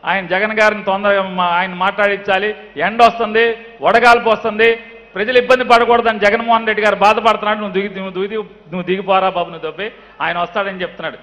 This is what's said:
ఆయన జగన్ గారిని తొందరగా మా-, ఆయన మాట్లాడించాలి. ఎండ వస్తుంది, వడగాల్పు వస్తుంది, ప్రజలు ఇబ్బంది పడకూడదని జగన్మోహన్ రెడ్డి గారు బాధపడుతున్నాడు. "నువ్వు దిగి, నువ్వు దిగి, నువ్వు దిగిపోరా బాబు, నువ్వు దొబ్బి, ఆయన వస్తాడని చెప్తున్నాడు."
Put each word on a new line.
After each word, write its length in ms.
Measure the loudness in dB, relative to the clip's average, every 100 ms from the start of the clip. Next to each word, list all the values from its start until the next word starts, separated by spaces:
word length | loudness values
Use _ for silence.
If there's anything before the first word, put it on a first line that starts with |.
ఆయన 220 | -2 -4 -2
జగన్ 320 | -2 -2 2
గారిని 240 | 2 2
తొందరగా 380 | -4 -2 2 0
మా-, 300 | 0 -2 0
ఆయన 220 | 0 -4
మాట్లాడించాలి. 800 | -2 -4 0 0 0 -2 -2 -2 -8 -14 -4
ఎండ 260 | -4 4
వస్తుంది, 540 | 4 4 -2 0 0 -2 -12 -4
వడగాల్పు 460 | 0 4 6 4 4
వస్తుంది, 520 | 0 -2 0 2 0 -6 -20 -16
ప్రజలు 240 | -8 0 2
ఇబ్బంది 260 | 4 2
పడకూడదని 540 | 4 2 4 2 2 2
జగన్మోహన్ 480 | 0 0 0 0 0
రెడ్డి 160 | 0
గారు 140 | 0 2
బాధపడుతున్నాడు. 640 | 2 4 2 0 -2 -4
"నువ్వు 140 | -4
దిగి, 220 | -4 -6
నువ్వు 160 | -8 -10
దిగి, 260 | -6 -6 -6
నువ్వు 400 | -10 -18 -12 -10
దిగిపోరా 460 | -4 -4 0 0 2
బాబు, 220 | -2 -6
నువ్వు 140 | -8
దొబ్బి, 280 | -12 -10 -12 -12 -20 -8
ఆయన 180 | -6 -4
వస్తాడని 440 | -4 -4 -6 -6
చెప్తున్నాడు." 340 | -10 -8 -12 -12